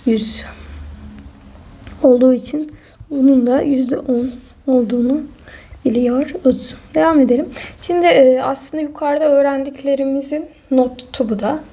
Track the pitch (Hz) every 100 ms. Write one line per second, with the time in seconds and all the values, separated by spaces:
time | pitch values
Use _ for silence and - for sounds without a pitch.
0 | - 220 220 - - - - - - -
1 | - - - - - - - - - -
2 | 277 247 254 254 - 302 302 - - _
3 | - 285 262 269 240 262 294 262 247 277
4 | - 240 254 240 - - - 254 226 247
5 | 240 294 294 - - - - - 262 226
6 | 247 247 294 370 269 - - - - 311
7 | 320 311 254 240 339 - - - - 349
8 | 349 285 262 254 262 269 - 302 294 302
9 | 294 294 311 277 277 277 277 277 277 277
10 | 269 269 269 302 339 - _ 262 254 -
11 | - - 233 208 202 311 -